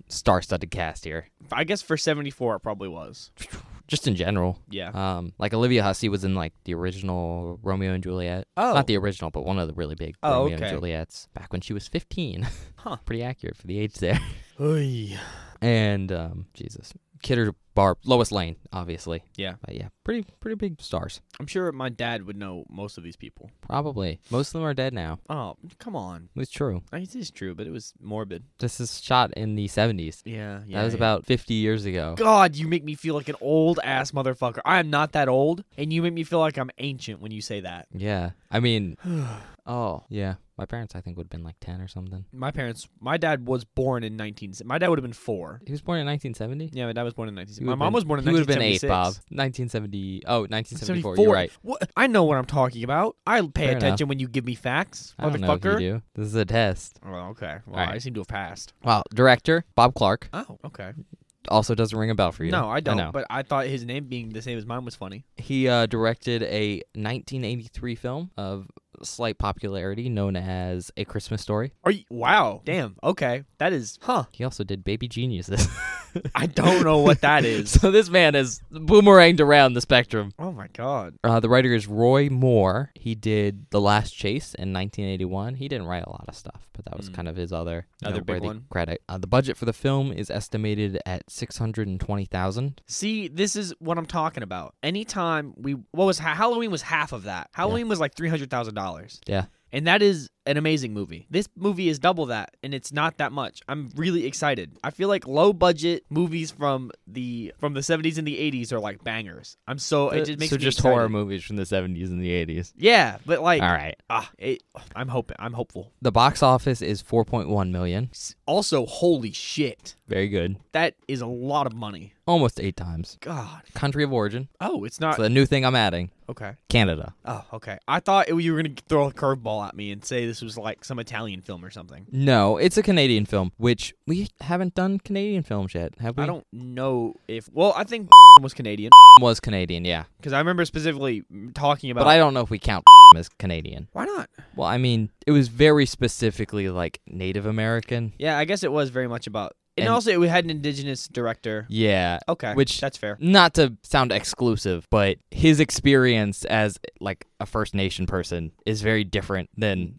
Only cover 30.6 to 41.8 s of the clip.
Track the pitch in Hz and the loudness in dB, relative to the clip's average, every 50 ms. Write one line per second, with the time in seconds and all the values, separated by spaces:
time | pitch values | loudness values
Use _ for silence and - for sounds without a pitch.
30.6 | 101 104 98 101 107 117 113 110 117 110 107 90 - - 127 120 - - 117 110 | -14 -10 -6 -4 -2 -2 -2 0 0 0 0 0 -2 -2 -2 -2 -2 -2 -2 0
31.6 | 107 107 110 110 101 101 92 90 80 78 85 87 226 220 220 208 196 175 151 143 | 0 0 0 -2 -2 -4 -6 -4 -6 -6 -4 0 4 6 6 6 6 4 2 0
32.6 | 156 160 165 175 143 151 151 143 - 160 160 151 135 135 151 - - 135 151 160 | -4 -2 -2 -4 -4 -6 -12 -8 -6 -6 -6 -6 -6 -8 -10 -6 -2 2 4 4
33.6 | 160 165 170 165 - 127 135 131 135 139 - 139 135 131 127 - - 123 113 - | 4 4 2 2 0 -2 -2 -2 -2 -4 -4 -4 -2 -2 -2 -2 -4 -4 -4 -4
34.6 | - - 170 190 170 151 147 143 151 147 - 151 143 131 127 131 135 151 170 175 | 0 2 2 2 2 2 0 0 0 0 0 0 2 2 4 4 4 2 0 -2
35.6 | 202 _ _ - 143 156 160 165 165 175 170 165 160 151 170 170 160 156 - 165 | -6 _ _ -8 -6 -4 -2 0 0 0 -2 -4 -6 -2 0 0 2 0 0 -4
36.6 | 131 127 - - 127 143 139 123 - - 107 82 82 107 110 107 104 - 113 101 | -8 -8 -8 -10 -8 -8 -8 -10 -12 -14 -14 -12 -12 -12 -12 -10 -10 -10 -10 -10
37.6 | 92 90 87 87 - _ - 95 95 104 104 95 87 87 92 _ _ - - 110 | -10 -10 -12 -14 -16 _ -10 -6 -4 -2 -2 -2 -4 -4 -8 _ _ -4 -2 0
38.6 | 117 123 113 110 101 90 78 - - 180 175 160 143 120 107 104 101 - - _ | 2 2 2 0 -2 -4 -8 -8 -8 -6 -4 -4 -4 -6 -8 -12 -14 -20 -20 _
39.6 | - - 120 123 120 104 85 69 - - 110 104 98 95 92 - _ _ _ - | -14 -10 -6 -6 -4 -4 -6 -8 -10 -10 -8 -6 -6 -6 -6 -8 _ _ _ -14
40.6 | 98 95 - 117 117 104 - 92 90 90 87 87 85 87 - 85 82 82 82 _ | -12 -10 -10 -10 -12 -12 -14 -14 -14 -12 -12 -12 -12 -12 -12 -14 -14 -14 -16 _
41.6 | - - 87 90 | -14 -14 -12 -12